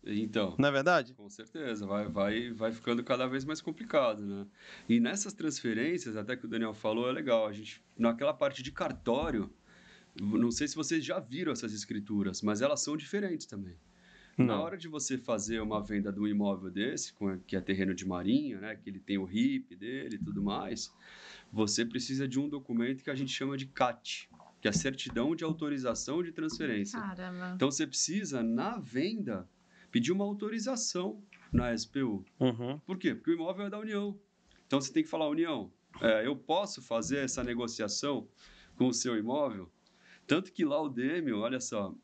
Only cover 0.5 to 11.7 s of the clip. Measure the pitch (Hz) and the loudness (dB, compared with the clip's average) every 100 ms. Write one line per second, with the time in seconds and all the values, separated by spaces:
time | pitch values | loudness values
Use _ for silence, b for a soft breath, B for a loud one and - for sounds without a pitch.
0.5 | 85 143 139 147 175 120 127 101 101 110 | 4 4 4 6 4 2 -10 -20 -16 -14
1.5 | 165 139 107 101 101 104 104 98 110 120 | -8 -4 -4 0 -2 0 0 2 2 -2
2.5 | 113 113 117 117 120 120 123 127 135 135 | -2 -2 -2 0 0 2 0 2 -2 -4
3.5 | 156 - 160 226 208 123 104 101 101 101 | -6 -6 -8 0 4 4 2 -4 -6 -8
4.5 | B B B - 117 117 196 - - 160 | B B B 4 6 6 0 -6 -4 -4
5.5 | 135 120 110 143 175 120 110 104 127 117 | -2 -2 0 0 0 -4 -6 -4 -6 -4
6.5 | 113 113 101 110 110 123 127 104 113 107 | -2 -2 0 0 2 0 0 4 4 4
7.5 | 104 110 - _ - 117 117 143 147 139 | -2 -10 -14 _ 2 4 4 0 2 0
8.5 | 135 131 - 165 131 - 123 160 117 95 | 0 -10 -4 -4 -2 2 2 2 0 -2
9.5 | - b b b b b - 101 113 117 | -6 b b b b b -4 0 4 4
10.5 | 120 143 156 147 165 135 127 117 135 170 | 4 -2 -2 0 0 0 -4 -4 -4 -2
11.5 | 123 117 | -2 -4